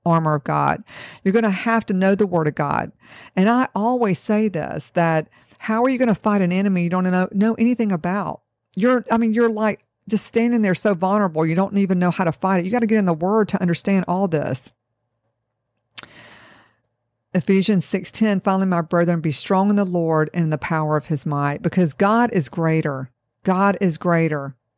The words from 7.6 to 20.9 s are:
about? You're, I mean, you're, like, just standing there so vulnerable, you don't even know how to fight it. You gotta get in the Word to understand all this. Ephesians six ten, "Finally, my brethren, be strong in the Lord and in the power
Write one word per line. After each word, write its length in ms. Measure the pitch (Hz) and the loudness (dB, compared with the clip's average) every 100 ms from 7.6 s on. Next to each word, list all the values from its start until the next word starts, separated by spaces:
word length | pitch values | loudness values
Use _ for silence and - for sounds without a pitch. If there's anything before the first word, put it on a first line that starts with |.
| 233 247 220 | 0 2 0
about? 480 | 175 175 202 156 - _ _ _ 180 | -2 -2 -4 -6 -10 _ _ _ -2
You're, 280 | 240 247 - | 2 2 2
I 60 | 226 | 0
mean, 160 | 226 | 2
you're, 160 | 220 233 | 2 2
like, 360 | 214 214 - _ _ - | 2 -2 -4 _ _ -6
just 180 | 220 - | -4 -2
standing 360 | 226 240 240 | 0 2 2
there 140 | 202 175 | 2 0
so 180 | 214 | 0
vulnerable, 520 | 180 190 208 196 156 160 | 0 0 0 0 0 0
you 100 | 165 | 0
don't 220 | 196 202 | 0 0
even 220 | 190 185 | 0 2
know 120 | 180 | 0
how 120 | - | 0
to 80 | 175 | -2
fight 280 | - 190 185 | -2 0 0
it. 60 | 180 | 0
You 60 | |
gotta 160 | 240 226 | 0 2
get 120 | 220 | 2
in 40 | |
the 100 | 185 | 2
Word 360 | 160 180 220 208 | 0 0 2 2
to 120 | 202 | 0
understand 440 | 180 165 - 196 175 | -2 -2 0 0 0
all 220 | 180 196 | -2 0
this. 400 | 156 - 131 - _ _ _ _ _ _ _ _ _ _ _ _ - - - - - - - _ _ _ _ _ _ _ | -2 -2 -6 -10 _ _ _ _ _ _ _ _ _ _ _ _ -16 -16 -20 -20 -20 -20 -20 _ _ _ _ _ _ _
Ephesians 540 | 190 - 196 185 196 - | -2 2 2 2 0 0
six 260 | 190 180 | -4 -6
ten, 280 | - 220 196 | -2 0 0
"Finally, 260 | 202 190 190 | 0 0 0
my 160 | 170 | -2
brethren, 400 | 160 175 170 170 | 0 0 2 0
be 80 | 160 | -2
strong 400 | 143 - 190 202 | -4 0 2 2
in 60 | 202 | 2
the 100 | 190 | 0
Lord 460 | 175 165 156 156 | 0 0 0 0
and 120 | 175 160 | -2 -2
in 40 | |
the 80 | 151 | -2
power 400 | - 160 156 | -4 -4 0